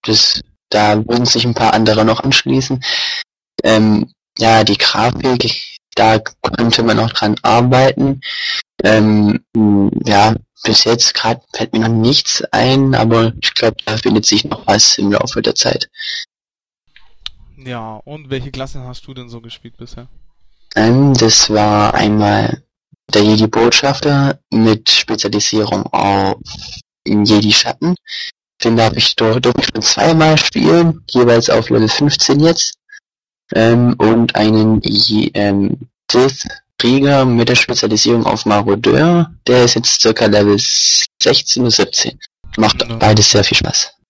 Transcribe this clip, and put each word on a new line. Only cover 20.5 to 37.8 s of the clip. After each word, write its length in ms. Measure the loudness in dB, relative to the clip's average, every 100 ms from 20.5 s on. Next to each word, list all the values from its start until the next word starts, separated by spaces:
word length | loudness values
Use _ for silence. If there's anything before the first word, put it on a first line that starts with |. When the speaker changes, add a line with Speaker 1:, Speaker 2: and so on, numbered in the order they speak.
| _ _ -2
Speaker 1:
Ähm, 360 | 2 2 2
das 360 | 2 2 2 2
war 420 | 0 2 2 0
einmal 680 | 0 0 2 2 0 -2 -6 _ _ _ _ -4
der 100 | 0
Jedi-Botschafter 1160 | 2 2 2 2 2 2 -2 -2 0 0 0 -4 _
mit 380 | 2 2 2 0
Spezialisierung 960 | -2 -2 -6 -4 -4 -2 -2 -2 -4 -4
auf 500 | -2 0 0 0 -4 -10 -18 -18 -20 _ _
Jedi-Schatten. 920 | -4 0 2 2 2 0 -2 -4 -4 -4 -8 -14 -14 _ _ _
Den 140 | 0 2
darf 200 | 2 0
ich, 200 | -2 0
dur-, 240 | 0 0
durfte 220 | 0 -2
ich 60 | -4
schon 100 | -4
zweimal 560 | -4 0 2 4 4 2
spielen, 640 | 0 0 2 4 2 -2 -2
jeweils 400 | 2 4 4 2
auf 200 | 0 0
Level 180 | 0 0
fünfzehn 500 | 0 -2 0 0 2
jetzt. 340 | 2 2 -4 -8 _ -20 _ _ _ _ _
Ähm, 400 | 2 4 4 2 2
und 380 | 2 2 0 0
einen 440 | 2 2 2 0
Je-, 480 | 0 -2 0 0 -2
ähm, 540 | -2 0 0 -2 -4 -12 _ -2
Sith-Krieger 1120 | 0 0 -2 -14 -16 _ -4 0 2 2 2
mit 240 | 2 2 2
der 60 | 0
Spezialisierung 680 | 0 -2